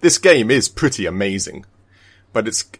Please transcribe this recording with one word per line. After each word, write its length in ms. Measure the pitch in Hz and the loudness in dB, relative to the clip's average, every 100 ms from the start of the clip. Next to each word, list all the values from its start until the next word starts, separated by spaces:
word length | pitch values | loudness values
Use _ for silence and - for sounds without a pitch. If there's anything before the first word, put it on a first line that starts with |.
This 180 | 170 - | 0 4
game 320 | 185 151 110 | 4 4 4
is 160 | 131 - | 0 -2
pretty 360 | - 147 - 90 | -2 -2 -2 -4
amazing. 580 | 92 101 98 - - - _ _ _ _ _ _ | -4 -4 -4 -8 -14 -20 _ _ _ _ _ _
But 140 | 117 110 | -6 -4
it's, 180 | - - - | -6 -10 -16